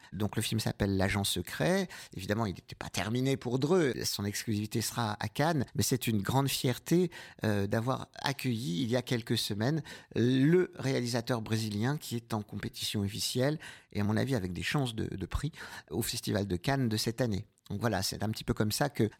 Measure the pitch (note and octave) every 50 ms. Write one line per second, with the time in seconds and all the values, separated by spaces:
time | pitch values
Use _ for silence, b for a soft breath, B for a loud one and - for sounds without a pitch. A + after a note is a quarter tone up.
0 | B B - F#2 G#2+ G2+ - A2+ G#2+ - A2+ A2 - A#2 - - G#2 G2 G2 F#2+
1 | F#2+ G2 G2 G2+ G2 - - F2+ E2+ - - - D3+ D#3+ F#3 G3 F#3+ B B B
2 | B B - - F#2 F#2 G2+ A2+ A#2 G2 E2+ - - - - - - - - -
3 | F2 G#2+ A#2 B2+ C3 C3+ C3+ - - B2 A#2+ C3+ C#3+ C#3+ F#3+ F#3 D#3+ B2+ A2+ -
4 | - - - - G2+ G#2 G2+ - - - G#2+ G#2 G#2+ G#2 - A#2 A2 - - A#2+
5 | A#2 G#2 G#2+ - - A2 - - C#3+ E3 E3+ C#3+ A2+ - - - - - C3+ A#2+
6 | - B2 A2+ G2+ F#2+ - A#2 C3+ C#3 C3 - - - C3 B2 - - - E3 F3
7 | F#3 E3+ B B B B B - - G#2+ G#2 G2+ G2 G2+ A2+ A2+ A2+ B2+ B2+ A#2
8 | - - - - - C#3 C3+ - - C3 A#2+ G#2+ B2+ D#3 F3 E3+ C3 G#2+ A#2+ B2
9 | - - C3 A#2 A2+ - A#2+ A2 - - G#2 G2 A2 C3+ D#3+ D3+ B B B B
10 | B B - A#2 A2+ B2 C3 C3 C3+ D3+ E3+ F#3 F3 - - - - C3 - B2
11 | B2 A#2+ A#2+ A#2+ A#2 - B2+ A2+ G#2+ G2+ A2+ A2 A2 G#2+ G2+ G2+ A2+ C3 D3 D3+
12 | - - B2 A#2+ A#2 - A#2 G#2+ G#2 - - G2+ - A#2 - - - - - G#2+
13 | G2 G2 G#2+ A2 - - - B2 B2+ C#3+ D#3 D#3+ B B B B B B - G2+
14 | G2+ G#2 A2 G#2+ A2+ C3 C3+ G#2+ F#2 F#2 F2 E2+ E2 - - D3+ C3+ A#2+ A2 G#2+
15 | F#2 - - F#2+ F2+ - - - - - B B B B B B B - D#2 G#2+
16 | A2+ - - A#2 - A#2 G#2+ G2 G2+ G2 F2 F2 - C3+ C3+ C3+ C3 A2+ A2 A2
17 | - A#2 A2+ - C3 A#2 G2+ F#2+ G#2 - _ _ _ - G2+ G2 A2+ A#2+ G2+ F2+
18 | F#2+ - - - G2+ G#2+ A2 - - - A#2 - A2 G#2+ - - D3 C#3 - -
19 | A2+ G2+ -